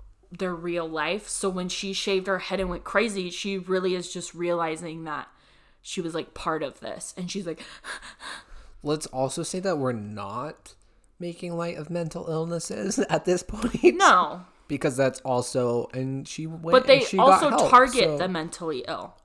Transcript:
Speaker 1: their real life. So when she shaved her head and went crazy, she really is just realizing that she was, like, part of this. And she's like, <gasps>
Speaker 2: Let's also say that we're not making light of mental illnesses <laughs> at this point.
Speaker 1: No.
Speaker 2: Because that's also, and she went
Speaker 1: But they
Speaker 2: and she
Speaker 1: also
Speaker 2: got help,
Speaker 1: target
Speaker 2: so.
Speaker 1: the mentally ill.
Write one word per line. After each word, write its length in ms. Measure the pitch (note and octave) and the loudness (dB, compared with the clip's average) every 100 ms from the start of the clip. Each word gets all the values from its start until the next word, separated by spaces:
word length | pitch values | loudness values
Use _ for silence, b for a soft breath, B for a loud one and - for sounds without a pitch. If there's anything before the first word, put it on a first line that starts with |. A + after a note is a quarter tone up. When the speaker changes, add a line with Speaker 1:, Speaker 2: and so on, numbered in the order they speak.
| - - _ | -20 -20 _
Speaker 1:
their 240 | F3 F#3 E3+ | -8 -6 -6
real 320 | F3 E3+ D#3+ | -4 -4 -4
life. 400 | D#3 D#3 G3+ - | -2 -2 -4 -6
So 220 | - G3 | -4 -4
when 180 | F#3 F3+ | -4 -4
she 240 | - G3 | -6 -6
shaved 360 | F#3+ G#3 F#3+ F#3+ | -4 0 0 0
her 120 | F#3 | -4
head 220 | - F#3+ | -4 -4
and 80 | F#3 | -4
went 160 | E3+ - | -6 -2
crazy, 440 | G3+ A3+ G3 F3+ | 0 0 -2 -6
she 260 | - G3+ F#3+ | -6 -6 -6
really 380 | F3+ F#3+ F#3 F3+ | -2 0 0 -2
is 180 | E3+ | -6
just 200 | F3+ - | -10 -12
realizing 680 | D#3+ F3 E3+ E3 D#3+ E3+ E3 | -6 -2 0 -2 -6 -10 -10
that 240 | D#3+ C#3+ - b b b b b | -10 -10 -12 b b b b b
she 180 | - F#3+ | -10 -8
was, 160 | E3 D#3+ | -6 -6
like, 180 | - | -8
part 300 | - E3+ D#3 | -8 -4 -4
of 160 | C#3 - | -6 -10
this. 340 | G#2+ F3+ - - | -14 -12 -12 -10
And 120 | F3+ | -8
she's 160 | G3 E3+ | -8 -8
like, 160 | D#3+ B B B B B B | -10 B B B B B B
<gasps> 580 | B B B B B - | B B B B B -10
Speaker 2:
Let's 220 | D3 D3+ - | -4 -4 -4
also 360 | B2+ C3 E3+ | -4 -4 -4
say 160 | D#3 F#3 | -6 -4
that 180 | F#3+ D3+ | -2 -2
we're 140 | B2+ | -2
not 840 | A2+ G#2 G#2 G2+ A#2 D3 - - - _ _ _ - | -4 -8 -10 -8 -8 -10 -12 -20 -20 _ _ _ -12
making 360 | F3 E3+ F3 E3+ | -10 -10 -8 -6
light 220 | E3+ D#3 | -6 -6
of 120 | D#3 | -6
mental 380 | E3+ D#3+ E3+ E3 | -6 -4 -6 -6
illnesses 680 | D#3+ E3 E3+ - - G3 - | -4 -4 -6 -6 -6 -4 -2
<laughs> 100 | - | 0
at 160 | E3 - | 0 2
this 180 | F3+ | 0
point. 520 | - G#3+ A#3 - F4 F4 | -2 -4 -4 4 4 8
Speaker 1:
No. 480 | F4 F#3 D#3 F3+ - _ - | 8 8 4 -4 -14 _ -10
Speaker 2:
Because 280 | C#3 D3+ B2+ | -2 0 2
that's 240 | C3 B2+ | 2 0
also, 680 | C3 B2 - C3 B2 A#2+ A#2 | -2 0 0 0 0 0 -2
and 320 | C3 C3 C3+ - | -6 -6 -6 -8
she 200 | - D#3+ | -10 -10
went 240 | E3 E3 | -8 4
Speaker 1:
But 160 | B3+ C4 | 6 8
they 120 | C4+ | 6
Speaker 2:
and 60 | A3+ | 6
she 100 | F#3+ | 6
Speaker 1:
also 300 | C4+ C#4+ D4 | 8 8 6
Speaker 2:
got 100 | - | 4
help, 100 | - | 8
Speaker 1:
target 320 | A#3+ C4 B3 | 10 10 6
Speaker 2:
so. 140 | E3+ D3 | 2 2
Speaker 1:
the 100 | F#3 | 0
mentally 560 | E3+ E3 - E3 B2+ - | -2 -6 -8 -6 -6 -6
ill. 280 | A2+ F#2+ - | -8 -10 -14